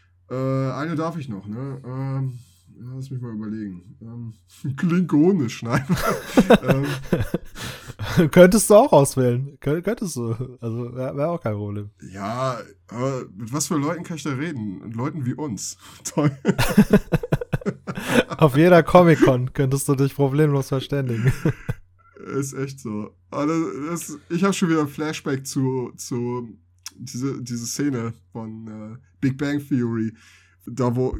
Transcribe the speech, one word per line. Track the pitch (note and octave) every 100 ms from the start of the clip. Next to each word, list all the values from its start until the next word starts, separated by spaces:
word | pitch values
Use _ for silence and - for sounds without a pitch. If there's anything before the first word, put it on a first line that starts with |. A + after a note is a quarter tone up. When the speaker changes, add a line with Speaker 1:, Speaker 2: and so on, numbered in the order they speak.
| _ _ _
Speaker 1:
Äh, | B2+
eine | C3 C3+ C3 B2+ D#3 D#3
darf | D#3+ E3+
ich | C3+
noch, | G2 G2+
ne? | G#2+ C#3 C3+ B2+
Ähm, | C3 C3+ C3+ C3 B2 - _ _ -
ja, | B2 C3
lass | C3+
mich | B2+
mal | A#2+
überlegen. | A2 G#2+ A2 G#2 F2+ F#2 -
Ähm, | A2+ A#2+ A#2 G#2 _ - D#3
<laughs> | C3+
Klingonisch, | F3+ E3+ E3+ D3 E3 G3 A#2 -
nein. | A#2 B2 -
<laughs> | F3+ - - - - - A#3+
Ähm. | B2+ C#3 C#3+ C#3 - E3+ A2 - - - - - - - - - D#3+
Speaker 2:
<laughs> |
Könntest | - F3+ G#3 -
du | G#3
auch | C#4
auswählen. | D3+ C#3 - B2 A#2+ C#3 -
Kö-, | C#3 D#3+
könntest | F#3 A#3+ F#3 C#3
du. | A#2 A2 B2+ A#2+
Also, | A#2 A#2 A#2+ B2+
wär, | C3 C#3
wär | D#3
auch | E3+
kein | A2+ G#2
Problem. | G#2 G#2 G#2 - -
Speaker 1:
Ja, | F#2+ G2+ A#2+ C3 A#2+ - - _
aber | A2 C3 C3 - F#2
mit | A2
was | C#3 D#3
für | D#3+
Leuten | C#3+ E3+
kann | F3 E3
ich |
da | D3+
reden? | C3 D#3+ C3+ G#2+ F#2 -
Leuten | A2+ C3 E3 B2
wie |
uns. | B2 D3+ F#2+ - - -
<laughs> | -
Toll. | - - D3 -
Speaker 2:
<laughs> | A#3 - - - - G#3 - E3 - - - - - - - - A#3+ B3+ - -
Auf | D#3 B2+
jeder | E3+ F3
Comic-Con | D#3+ F3+ F3 D#3 B3 B2+ B2+
könntest | - C3+ C3+ -
du | C3+
dich | C#3 -
problemlos | C#3 C#3 D3+ C#3 C3
verständigen. | C3+ - C#3+ C3 A2+ B2 - E3 - - -
<laughs> | - _ _ - F2+ B2+
Speaker 1:
Ist | C#3
echt | C3+ C3+ C3+
so. | A#2 G#2 G#2+ - _
Aber | C#3 D3 E3 E3 C3 D3
das, | E3+ - D#3 -
ich | E3
hab | G3+
schon | F#3 F3
wieder | D#3+
ein | D3
Flashback | - D3+ D#3 D#3 C3+ C3+
zu, | C#3+ C3 C3 A#2+ -
zu | - B2+ A#2+ B2 A#2 F#2 _ _ - -
diese, | B2 B2 C3+ -
diese | B2 A#2+ A#2
Szene | - D3 B2+ A2+ A2+ _
von, | A#2+ A2+ A2 A2+
äh, | A2 G#2+ A2+ _ _
Big | C#3 C3+
Bang | C#3+ C#3+ C#3+
Theory. | C3+ A#2+ A#2 A2+ - _ _ _ _ -
Da | A#2 B2 A#2+
wo, | B2+